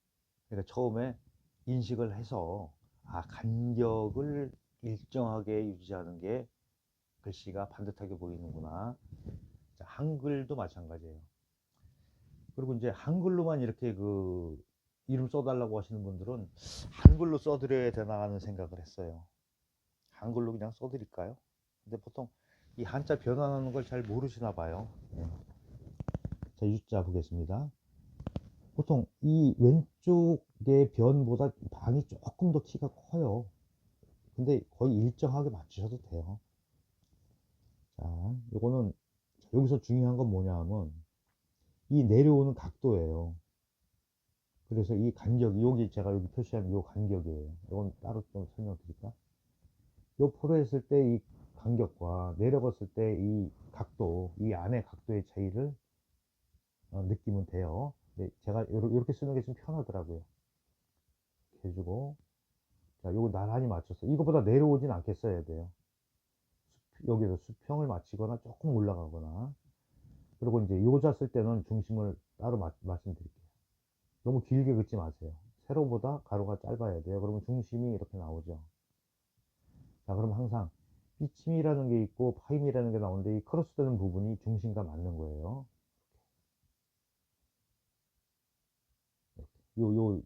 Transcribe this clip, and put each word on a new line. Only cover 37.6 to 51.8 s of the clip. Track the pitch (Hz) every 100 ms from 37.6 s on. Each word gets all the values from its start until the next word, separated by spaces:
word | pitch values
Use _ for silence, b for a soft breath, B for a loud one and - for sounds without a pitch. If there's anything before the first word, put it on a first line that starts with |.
| _ _ _ -
자, | 78 82 95 123 117
요거는 | 107 117 127 104 - _ _ _ _ _
여기서 | 123 135 135
중요한 | - 123 123 123
건 | 123
뭐냐 | 95 92 87
하면 | 85 104 82 80 - _ _ _ _ _ _ _ _
이 | 147
내려오는 | 117 110 143 143 139
각도예요. | 131 90 - 131 101 80 80 82 85 _ _ _ _ _ _ _ _ _ _ _ _ _
그래서 | 110 101 107
이 | 117
간격, | - 101 120 117 98
여기 | 120 123 113
제가 | - 98
여기 | 101 90
표시한 | - 120 113 92
요 | 98
간격이에요. | 87 101 104 95 82 78 76 82 87
이건 | 95 101 -
따로 | - 110 98
좀 | 101 90 -
설명드릴까? | 107 92 87 85 104 - _ _ _ _ _ _ _ _ _ -
요 | 143
포로 | - 147 160
했을 | 135 135 -
때 | 143 131 117
이 | - - - -
간격과 | 110 117